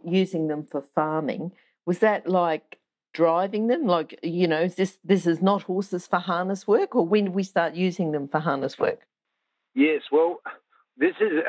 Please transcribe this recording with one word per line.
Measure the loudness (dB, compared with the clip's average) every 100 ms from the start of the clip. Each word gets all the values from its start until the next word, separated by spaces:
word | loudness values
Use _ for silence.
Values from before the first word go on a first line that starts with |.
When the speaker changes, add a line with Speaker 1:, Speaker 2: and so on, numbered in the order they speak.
Speaker 1:
using | -2 0 0 -2 -4
them | -4 -8
for | -10
farming, | -6 -4 -2 -2 -4 -6 -8 -12 _ _ -4
was | 2
that | 2 2 0
like | 0 2 -2 -6 -20 _ _ _
driving | 0 2 2 0 -2 0
them? | 0 2
Like, | 0 -2 -8
you | -4 0 2
know, | 2
is | 0
this, | -2 -4 -4
this | 0 2 2
is | 2
not | 2 0
horses | -2 -6 -4 -8 -4
for | -4
harness | -2 -4 -4 -4 2
work, | 2 2
or | 0 2
when | 2
did | 2
we | -2
start | -2 0 0
using | 0 -2 -2 -2
them | -4 -2
for | -2
harness | 0 -2 -4 -2
work? | -2 -4 _ _ _ _ _ _ _
Speaker 2:
Yes, | 0 2 0 0
well, | 2 2 -2 -12 -18 _ _ _ -2
this | 0 2
is | 0 0